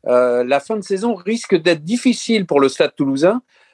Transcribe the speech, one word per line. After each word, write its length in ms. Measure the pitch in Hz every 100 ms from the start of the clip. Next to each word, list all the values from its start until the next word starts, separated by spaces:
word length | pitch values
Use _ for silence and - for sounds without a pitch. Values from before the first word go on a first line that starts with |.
| 117
euh, 360 | 123 123 123
la 160 | 123 139
fin 160 | - 220
de 60 |
saison 320 | 190 190 233
risque 400 | 196 202 226 -
d'être 300 | 175 165 160
difficile 640 | 156 240 254 226 - 226 185
pour 140 | 143
le 80 | 135
Stade 260 | - 151 -
Toulousain 460 | 139 135 170 240 _ _ _